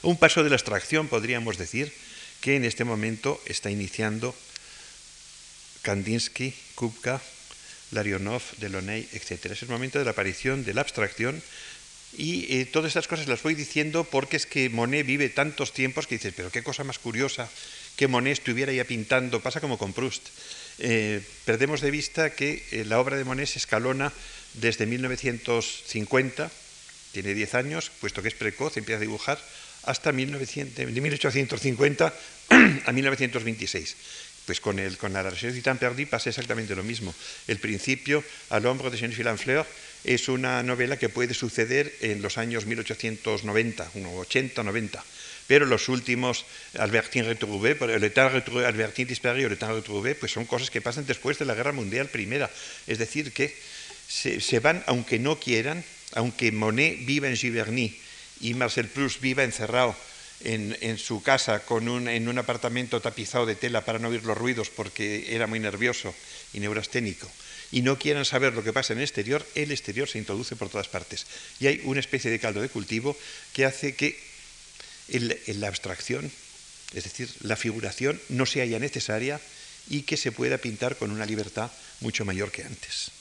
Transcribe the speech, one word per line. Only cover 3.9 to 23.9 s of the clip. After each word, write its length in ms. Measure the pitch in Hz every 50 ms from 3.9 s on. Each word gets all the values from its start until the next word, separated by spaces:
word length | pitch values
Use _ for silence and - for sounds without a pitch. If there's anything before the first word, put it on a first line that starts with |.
| - - 110 110 107 110 120 127 123 - - - - - - - - - - - - - - - - - - - - - - - - - - - - -
Kandinsky, 720 | - 110 101 98 95 104 113 117 - - - - 127 131 131 - - - -
Kupka, 460 | - 123 113 110 - - 123 131 131 - - - - - - - - - - - - - -
Larionov, 520 | - 107 104 104 98 95 98 101 120 123 - - -
Delaunay, 520 | - 107 101 95 95 92 98 107 110 110 -
etcétera. 440 | - 110 - - - 87 - 92 104
Es 60 | - -
el 60 | 120
momento 300 | 120 117 131 135 - 143
de 60 | 139
la 60 | 117
aparición 520 | 104 - 98 98 90 - - 127 135 139 123
de 100 | 104 98
la 80 | 127
abstracción 600 | 143 - - - 107 98 - - 113 127 147 160 - - - - - - - - - - - - - - -
y, 320 | - 147 160 175 180 - - 135
eh, 120 | 127 131
todas 240 | - - 156 156 156
estas 180 | - 170 160
cosas 200 | - 165 156 151
las 160 | 135 123 117 -
voy 120 | 156 160
diciendo 480 | 147 143 - - 151 151 156 151 170 160
porque 340 | - - 135 131 - -
es 80 | 143 -
que 240 | - - 143 131 123
Monet 360 | 113 117 117 120 139 151 143
vive 240 | 127 135 143 143 120
tantos 440 | - 143 143 151 147 - 139 - -
tiempos 340 | - 131 131 131 156 147
que 80 | - 123
dices, 180 | 110 - 104 87
"Pero 160 | - 90 90
qué 120 | - 120 110
cosa 200 | - - - 139
más 160 | 135 123 -
curiosa 500 | - 117 110 113 135 135 - - 117 117 - - - - - - - - -
que 100 | - 139
Monet 260 | 131 127 120 123 135 143
estuviera 380 | - - - 117 120 135 135
ya 140 | 135 127 123
pintando", 560 | - 123 113 107 - 135 131 127 127 120 110
pasa 180 | - - - -
como 180 | - 143 123
con 160 | 107 107 98 95
Proust. 300 | - 127 135 - - - - - - - - - - - - - -
Eh, 420 | - 123 117 113 107 107 107 104 101 - - - -
perdemos 360 | - 113 113 135 139 151 143
de 100 | 147 143
vista 440 | 143 151 143 - - 165 160 147 -
que, 280 | - 139 147 151 - - -
eh, 140 | - 110 110
la 140 | 107 113 123
obra 180 | 127 135 135
de 80 | 139 131
Monet 220 | 127 127 131 143
se 120 | - - 123
escalona 540 | - - - 110 120 127